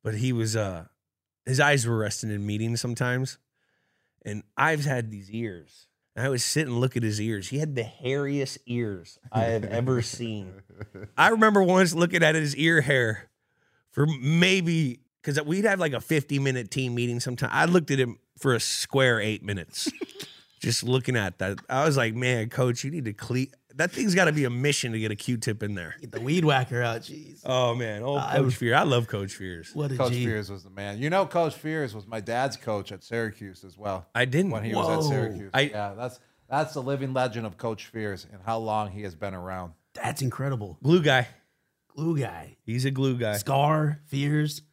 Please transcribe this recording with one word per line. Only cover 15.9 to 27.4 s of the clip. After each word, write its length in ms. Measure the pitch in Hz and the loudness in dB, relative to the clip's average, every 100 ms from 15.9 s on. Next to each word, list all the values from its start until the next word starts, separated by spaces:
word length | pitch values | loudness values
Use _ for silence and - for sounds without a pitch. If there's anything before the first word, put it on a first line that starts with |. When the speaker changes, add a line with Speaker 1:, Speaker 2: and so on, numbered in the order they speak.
Speaker 1:
a 80 | 123 | -2
fifty-minute 680 | - 160 139 143 139 127 110 | 0 0 2 0 0 0 -4
team 220 | - 127 120 | -4 -2 0
meeting 240 | 120 120 | -2 -2
sometime. 300 | 127 123 123 | -4 -4 -2
I 120 | 135 165 | 2 4
looked 240 | 180 147 | 4 4
at 80 | 135 | 0
him 200 | 123 - _ _ | 0 -2 _ _
for 160 | 139 | 0
a 60 | 120 | 2
square 600 | - - - 135 131 113 | 0 -4 0 4 4 4
eight 220 | 104 107 | 0 -4
minutes, 460 | 98 95 80 - - - - 392 - | -4 -6 -6 -6 -6 -6 -14 -12 -16
<laughs> 340 | - _ _ | -16 _ _
just 240 | - 117 | -2 0
looking 320 | 117 131 123 120 | 2 0 2 0
at 220 | 98 - | 0 -4
that. 200 | 92 98 - | -6 -6 -4
I 160 | 131 156 | 0 2
was 100 | 135 | 2
like, 160 | 117 | 2
"Man, 360 | 110 127 123 113 | 0 0 0 -2
Coach, 340 | - 127 120 | 0 0 0
you 80 | 135 | -4
need 140 | 160 113 | -6 -6
to 80 | |
clean. 340 | 104 - 123 131 _ _ 135 | -8 -4 -2 -2 _ _ -4
That 160 | 175 | -4
thing's 240 | - 226 180 | 0 2 4
gotta 160 | 170 | 4
be 120 | 151 | 4
a 60 | 131 | 0
mission 420 | 120 143 139 123 | 0 0 0 -2
to 60 | 110 | -2
get 120 | 110 | -2
a 40 | 107 | -4
Q-tip 460 | - 120 117 107 | -4 -2 -2 -4
in 120 | 104 98 | -6 -6
there." 200 | 82 - | -10 -12
Speaker 3:
Get 100 | 135 | -12
the 100 | - | -8
weed 240 | 120 175 156 | 0 2 4
whacker 360 | 135 127 120 | 4 2 -2
out, 200 | 120 117 | -2 -4
jeez. 400 | - 147 147 - | -8 -16 -16 -12